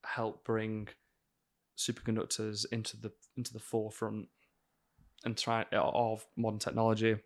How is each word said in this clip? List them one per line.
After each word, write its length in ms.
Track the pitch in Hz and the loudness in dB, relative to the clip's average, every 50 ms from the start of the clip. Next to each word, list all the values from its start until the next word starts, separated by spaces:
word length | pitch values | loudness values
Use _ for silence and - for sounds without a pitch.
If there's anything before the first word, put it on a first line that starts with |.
| - | -4
help 400 | - - 127 113 110 - - _ | -4 -2 0 -2 -2 -4 -6 _
bring 420 | - 113 110 110 110 110 107 104 - - _ _ _ _ _ _ _ _ _ _ _ _ _ _ _ _ | 0 0 2 2 0 -2 -2 -4 -8 -12 _ _ _ _ _ _ _ _ _ _ _ _ _ _ _ _
superconductors 880 | - - - 117 - - 117 110 110 - - - - 110 110 107 101 107 - | -4 -2 -2 -2 -2 -2 -2 0 0 0 -2 -2 -4 -2 -4 -2 -4 -4 -2
into 240 | 120 113 107 - - | -2 -4 -4 -4 -8
the, 160 | 110 110 107 - _ - _ _ | -8 -10 -12 -12 _ -20 _ _
into 160 | 127 120 - | -8 -8 -6
the 80 | 117 113 | -8 -12
forefront 680 | - - - 113 107 110 107 - 113 107 107 107 - - _ _ _ _ _ _ _ _ _ _ _ _ _ _ - - _ - - | -8 0 0 0 0 0 -4 -4 -4 -4 -2 -6 -8 -10 _ _ _ _ _ _ _ _ _ _ _ _ _ _ -20 -20 _ -6 -6
and 100 | - 113 | -4 -4
try, 300 | - - 120 117 113 - - - | -2 0 0 2 0 0 2 2
of 520 | 107 - - - - 120 110 110 113 - _ _ | 2 2 4 4 2 2 2 0 -4 -8 _ _
modern 220 | - 117 113 107 107 | 0 0 0 0 0
technology. 580 | - - - 113 113 113 110 107 110 113 110 104 - | -4 -2 2 4 6 6 6 6 6 4 4 2 -2